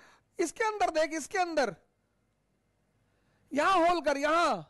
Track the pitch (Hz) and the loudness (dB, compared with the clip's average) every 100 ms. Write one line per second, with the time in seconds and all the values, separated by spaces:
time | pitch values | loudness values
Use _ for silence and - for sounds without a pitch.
0 | - _ _ - 339 - 440 415 359 320 | -10 _ _ -6 -4 -4 -4 -2 0 0
1 | 311 320 254 381 349 311 233 165 _ _ | -2 -4 -4 -2 -2 -2 -2 -4 _ _
2 | _ _ _ _ _ _ _ _ _ _ | _ _ _ _ _ _ _ _ _ _
3 | _ _ _ _ _ 269 339 381 330 349 | _ _ _ _ _ -2 2 4 4 2
4 | 285 277 294 330 320 202 | 0 0 0 2 2 -2